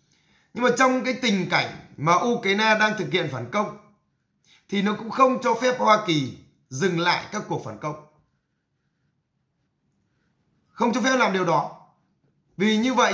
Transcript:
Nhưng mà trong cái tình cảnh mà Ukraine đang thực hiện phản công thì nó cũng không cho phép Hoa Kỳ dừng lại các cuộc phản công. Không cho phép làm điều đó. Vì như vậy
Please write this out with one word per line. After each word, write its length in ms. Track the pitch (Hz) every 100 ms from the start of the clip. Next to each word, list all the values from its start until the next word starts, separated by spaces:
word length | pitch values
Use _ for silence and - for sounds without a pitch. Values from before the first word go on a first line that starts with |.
| _ _ _ _ _
Nhưng 100 | 226
mà 60 | 247 240
trong 260 | 262 254
cái 100 | 247
tình 360 | 226 240 196 170
cảnh 200 | 156 117 - - -
mà 180 | 151 175
Ukraine 600 | 240 240 196 196 220 208
đang 180 | 214 196
thực 140 | 151
hiện 180 | 175 151
phản 200 | 123 117
công 260 | 208 185 - - _ _ _ _ _ _ _ _
thì 120 | 202
nó 120 | 202
cũng 160 | 208 220
không 320 | 240 262 247
cho 100 | 247 226
phép 180 | 254 247
Hoa 240 | 214 214 180
Kỳ 300 | 151 123 98 - _ _
dừng 300 | 131 185 165
lại 260 | 175 147 -
các 120 | 208 -
cuộc 180 | 147 -
phản 140 | -
công. 260 | 151 147 - _ _ _ _ _ _ _ _ _ _ _ _ _ _ _ _ _ _ _ _ _ _ _ _ _ _
Không 260 | - 240
cho 80 | 240
phép 140 | 254 254
làm 180 | 214
điều 120 | 190 175
đó. 300 | 151 - - - _ _ _ _ _ _ -
Vì 200 | 214 214
như 160 | 247
vậy 200 | 247 214